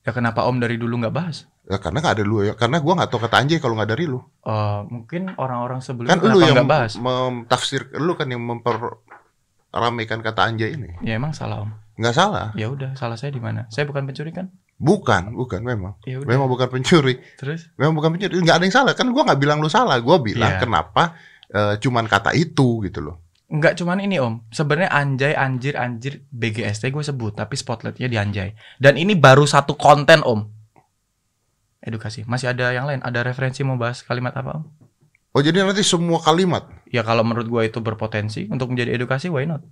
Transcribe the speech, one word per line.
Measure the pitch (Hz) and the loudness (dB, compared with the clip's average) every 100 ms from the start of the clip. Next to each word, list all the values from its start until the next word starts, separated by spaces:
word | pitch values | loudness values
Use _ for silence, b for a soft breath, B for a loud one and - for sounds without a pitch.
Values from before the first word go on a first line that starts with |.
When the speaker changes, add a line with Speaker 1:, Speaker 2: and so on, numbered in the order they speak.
Speaker 1:
Ya | - | -4
kenapa | 120 120 113 | -2 -2 0
Om | 120 127 | 0 0
dari | 120 117 | -2 -2
dulu | 117 120 | -4 -2
nggak | 113 | -2
bahas? | 117 180 139 - _ | -4 -6 -8 -14 _
Speaker 2:
Ya | - 95 | -6 -6
karena | - 90 | -2 -2
nggak | 151 | 0
ada | 101 | 0
lu | 101 110 | 0 0
ya. | 101 | 0
Karena | - 117 156 | 0 0 0
gua | 143 | 2
nggak | 180 110 | 2 2
tahu | 120 | 0
kata | 113 101 | 2 2
anjay | 131 160 | 4 2
kalau | 143 | 0
nggak | 113 104 | 0 0
dari | 117 170 | -2 -2
lu. | 127 - _ | -6 -10 _
Speaker 1:
Eh, | - 107 104 104 | -4 -2 -2 -4
mungkin | 104 120 110 170 190 | -6 -12 -10 -8 -8
orang-orang | 185 131 123 120 127 | -6 -6 -4 -6 -8
sebelumnya | 131 127 120 | -8 -8 0
Speaker 2:
Kan | 165 | 2
lu | 202 | 6
Speaker 1:
kenapa | 202 160 | 6 8
Speaker 2:
yang | 123 | 6
Speaker 1:
nggak | 131 | 6
bahas? | 151 117 107 | 2 2 -2
Speaker 2:
memtafsir, | 123 127 127 123 117 123 - 135 - - | -2 0 -2 -4 0 0 0 -6 -6 -4
lu | 156 | -4
kan | 170 143 | -2 -4
yang | 123 | -6
memperamaikan | 117 117 117 113 117 117 _ - _ _ _ _ _ - 117 120 110 113 | -6 -4 -2 -4 -6 -10 _ -20 _ _ _ _ _ -2 -2 -2 -4 -4
kata | 113 107 | -4 0
anjay | 98 113 110 | 0 0 -4
ini. | 107 101 85 | -6 -10 -8
Speaker 1:
Ya | - 113 | -6 -4
emang | 143 | -4
salah, | 151 120 107 | -6 -6 -6
Om. | 107 - - - | -8 -12 -18 -4
Speaker 2:
Nggak | 110 | -2
salah. | 120 196 165 110 | 2 2 0 -6
Speaker 1:
Ya | 107 107 | -6 -6
udah, | 139 135 | -6 -8
salah | 135 120 117 | -6 -8 -6
saya | 143 | -8
di | 135 | -6
mana? | 110 107 110 | -6 -6 -8
Saya | - | -6
bukan | 143 143 | -4 -4
pencuri | 139 135 151 | -6 -8 -10
kan? | 165 185 _ _ _ | -10 -12 _ _ _
Speaker 2:
Bukan, | 139 202 - 104 90 | 2 2 4 2 0
bukan | 120 127 95 | -6 -6 -6
memang. | 117 120 90 101 - | -4 -6 -6 -12 -10
Speaker 1:
Ya | 127 | -8
udah. | 139 | 0
Speaker 2:
Memang | 113 135 | 0 2
bukan | 123 123 | 0 0
pencuri. | 127 127 170 135 127 B | -2 4 4 6 -2 B
Speaker 1:
Terus? | B 135 165 - | B -10 -10 -12
Speaker 2:
Memang | _ 139 160 | _ 2 4
bukan | 156 | 2
pencuri. | 165 196 170 | 0 -2 2
Nggak | 165 160 | 4 4
ada | |
yang | 185 233 | 4 4
salah. | 262 | 4
Kan | 151 254 | 2 2
gua | 247 | 2
nggak | 294 143 | 4 4
bilang | 143 151 | 4 2
lu | 151 | 2
salah. | 147 247 131 | 2 4 2
Gua | 117 180 | 6 4
bilang | 117 90 107 | 4 0 0
Speaker 1:
Iya. | 92 | 0
Speaker 2:
kenapa, | 107 92 78 - 165 165 B B B | 0 0 0 0 0 -2 B B B
eh, | 98 104 104 | 0 0 0
cuman | 135 123 110 | 0 0 2
kata | 98 - | 2 4
itu | 107 165 - 131 117 95 | 2 0 2 2 2 -4
gitu | 82 | -6
loh. | 73 - _ _ _ | -10 -12 _ _ _
Speaker 1:
Nggak | 156 151 - | 0 0 0
cuman | 175 185 | -2 -2
ini, | 196 185 | -2 0
Om. | 123 113 - | 0 -4 -10
Sebenarnya | - 151 151 185 | -4 0 0 2
anjay, | 143 143 135 135 | 0 0 0 0
anjir, | 151 135 127 127 | 0 0 -2 -4
anjir, | 147 123 117 123 143 - | -4 -4 -6 -8 -10 -14
B | 123 117 | -4 -4
G | 110 | -2
S | 104 107 | -4 -4
T | 131 | -4
gue | 139 | -4
sebut, | 147 139 110 | -6 -4 -6
tapi | 101 107 | -6 -6
spotlightnya | 135 - 117 - 110 123 | -6 -6 -6 -6 -6 -4
di | 117 | -2
anjay. | 101 101 95 - B B | -2 -2 -6 -10 B B
Dan | 135 135 | 0 2
ini | 180 | 0
baru | 202 135 135 | 4 8 8
satu | 147 147 139 | 6 2 0
konten, | 139 - 147 143 160 | 0 4 4 8 6
Om. | 123 110 107 - - _ _ _ _ _ _ _ _ _ _ _ | 6 0 -2 -12 -20 _ _ _ _ _ _ _ _ _ _ _
Edukasi. | - 113 107 110 | -10 -8 -8 -10
Masih | 113 123 123 | -6 -2 -2
ada | 123 123 | 0 0
yang | 123 | 0
lain? | 139 135 | -2 -4
Ada | - 120 | -4 -2
referensi | 120 127 131 131 | -2 -2 -4 -2
mau | 131 131 | -2 0
bahas | 117 123 | -2 -6
kalimat | - 123 123 | -6 -4 -4
apa, | 131 127 | -6 -8
Om? | 151 156 _ _ _ _ _ _ | -8 -10 _ _ _ _ _ _
Speaker 2:
Oh, | 127 | 2
jadi | 147 170 | 4 4
nanti | 196 196 | 2 2
semua | 202 180 170 165 | 2 2 2 2
kalimat? | 165 165 190 123 - - _ | 4 4 4 0 -4 -20 _
Speaker 1:
Ya, | 123 | -4
kalau | 110 117 | 2 2
menurut | 113 117 113 | 2 0 -2
gue | 117 | 0
itu | 110 113 | 0 -2
berpotensi | 113 107 110 110 104 107 202 | -6 -4 -4 -4 -4 -6 -6
untuk | 143 127 | -4 -2
menjadi | 123 120 | -2 -2
edukasi, | 123 123 135 180 | -2 -2 -2 -2
why | 151 | -2
not? | 147 156 - | -2 -6 -8